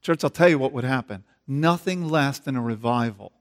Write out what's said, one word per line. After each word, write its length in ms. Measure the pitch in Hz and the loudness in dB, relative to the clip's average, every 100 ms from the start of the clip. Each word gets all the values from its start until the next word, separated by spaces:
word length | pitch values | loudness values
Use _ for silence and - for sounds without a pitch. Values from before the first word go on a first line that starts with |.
Church, 200 | - 165 147 | 0 0 0
I'll 40 | |
tell 200 | - 175 | 4 4
you 100 | 151 | 6
what 140 | 131 | 0
would 100 | 139 | -2
happen. 400 | 127 131 - 101 - _ - | -2 -2 -4 -12 -14 _ -8
Nothing 640 | 139 160 170 - 185 165 | 0 0 0 -2 -4 0
less 280 | 156 139 139 | 0 0 -2
than 200 | - 131 | -6 -4
a 40 | |
revival. 680 | 117 110 117 120 117 101 98 _ | -4 -4 -2 0 -2 -6 -18 _